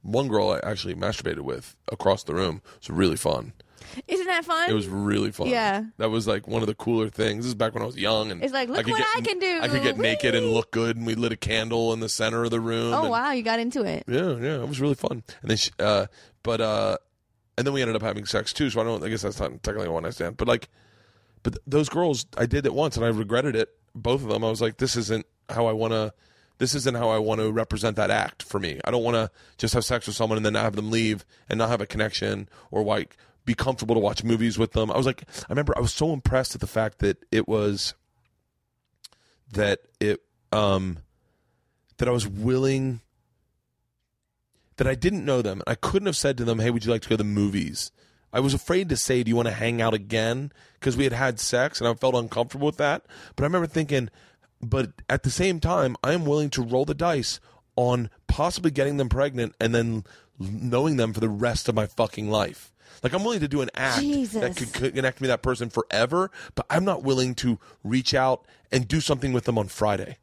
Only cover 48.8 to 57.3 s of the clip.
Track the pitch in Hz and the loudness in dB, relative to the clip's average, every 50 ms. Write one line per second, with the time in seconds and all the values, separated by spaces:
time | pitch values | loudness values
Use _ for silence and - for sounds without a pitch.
48.8 | 196 170 147 113 - - 131 123 123 110 113 117 120 117 104 110 110 117 117 117 | 2 0 -2 -2 0 0 2 2 2 2 2 2 2 0 -2 -2 -2 0 0 2
49.8 | 113 113 110 110 98 98 113 110 110 113 120 131 139 143 _ _ - - _ _ | 2 2 2 0 -2 -2 -2 0 0 0 0 -2 -6 -10 _ _ -20 -20 _ _
50.8 | - 139 123 120 139 135 117 117 135 131 120 110 - - - 120 127 151 - - | -2 -2 0 2 2 0 2 2 0 0 0 -2 -4 0 2 2 2 0 -2 0
51.8 | 117 117 117 110 - 131 123 123 117 110 - 113 120 120 - 143 143 151 147 - | 0 0 0 2 2 2 2 2 0 -2 -2 -2 -2 -2 -2 -2 0 -2 0 2
52.8 | 147 143 147 - _ _ - - - - - - 135 147 175 185 170 156 - 160 | 0 0 0 -2 _ _ -20 -20 -20 -16 -4 -2 0 2 2 2 0 0 0 -2
53.8 | 160 143 147 135 123 110 _ - - _ _ _ _ _ _ _ - 113 120 139 | 0 2 0 0 0 -2 _ -16 -20 _ _ _ _ _ _ _ -4 -2 0 0
54.8 | 127 107 - - - _ - 135 - 131 117 - 180 196 180 160 - 165 175 180 | 0 -2 -4 -14 -4 _ -2 0 0 -2 0 2 2 2 0 0 0 0 2 4
55.8 | 156 127 123 - - 131 156 175 165 147 147 151 151 143 - - 123 117 120 127 | 2 2 0 -2 0 0 0 2 2 2 2 2 2 0 0 -2 -2 0 2 2
56.8 | 139 147 147 143 165 175 165 143 117 - | 2 2 0 0 0 0 2 0 0 -2